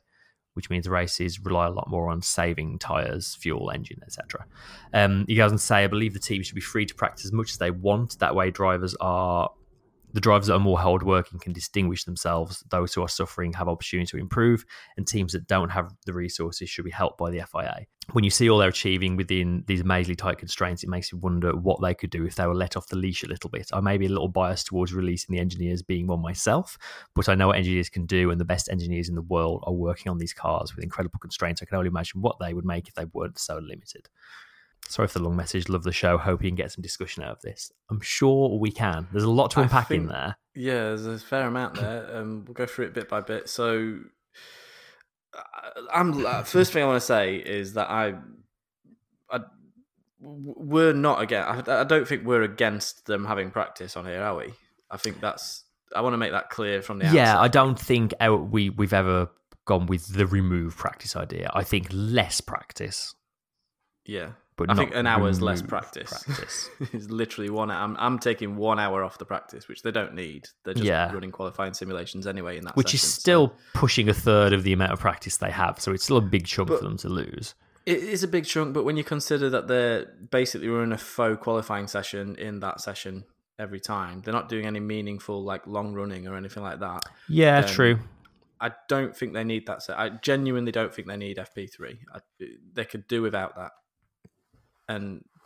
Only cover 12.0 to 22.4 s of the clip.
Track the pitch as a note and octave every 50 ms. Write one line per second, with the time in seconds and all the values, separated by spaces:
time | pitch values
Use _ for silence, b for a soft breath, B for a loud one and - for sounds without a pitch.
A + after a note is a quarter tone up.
12 | - - F2+ E2+ - F2 E2+ E2 E2 F2 F#2 - - - - F2+ F2 F2 - -
13 | F2+ F#2 - - F2 - - - F2+ E2+ E2 E2+ F2 F2 E2+ F2 - - - F2+
14 | F2 - - - - F2+ - B2 A2+ A#2+ A#2+ A2 - B B B B B B -
15 | G2 - - G#2+ F#2+ E2+ F2 F2 - - G2 F#2+ F2 E2 F2+ F#2+ F2 F2 F#2+ -
16 | - - F2 F2+ F2 F2 - - E2+ E2 E2+ - F#2 F2 - - F2 F2+ F2+ -
17 | G2 - - - F2 E2+ F2 E2+ E2 - - - - - - - G#2 - _ -
18 | - - - A#2+ G#2 G2 - - B2 A2+ A2 G#2 G2 F#2 F2+ - - G2+ F#2 F2+
19 | F#2+ F#2 F#2 F#2 F#2+ - F#2 F#2 F2+ F2 F2+ F2 - - G2 F2+ F2 F#2+ F#2 F2+
20 | F2+ F2 F2+ - - F#2+ - - - E2 - - F#2+ F2+ F2 E2+ - - F2+ F2+
21 | F2 - - F2 F2+ F#2 F2 F2 E2+ F2 D2+ D#2+ F2 F#2+ F2+ - - F2+ F2 -
22 | - E2+ - E2 E2 F2 - -